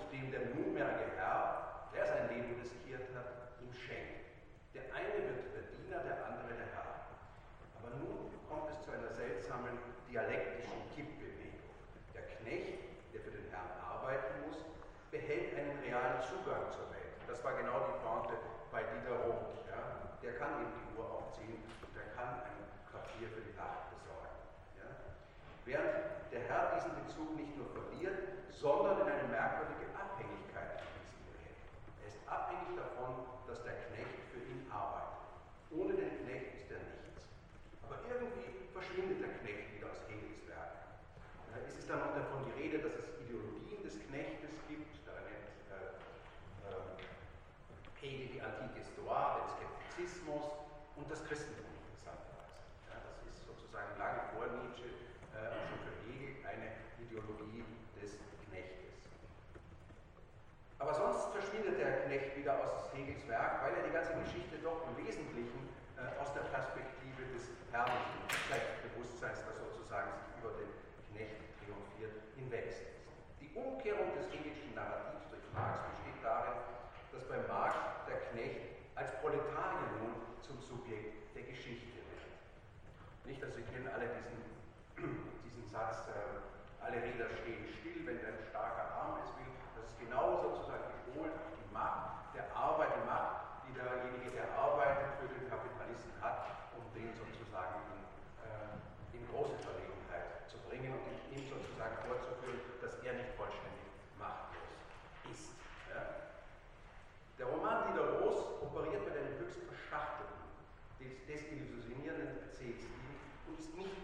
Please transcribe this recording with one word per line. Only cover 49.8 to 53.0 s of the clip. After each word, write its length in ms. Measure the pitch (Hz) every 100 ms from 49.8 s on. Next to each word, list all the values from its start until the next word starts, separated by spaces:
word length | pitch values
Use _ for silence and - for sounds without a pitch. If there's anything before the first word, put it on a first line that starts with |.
| - - 175 - 156 147 147 - - - -
und 120 | - 143
das 140 | 156 -
Christentum 400 | - - - - - -
interessanterweise. 720 | - - - - - - - - - -
Ja, 60 | -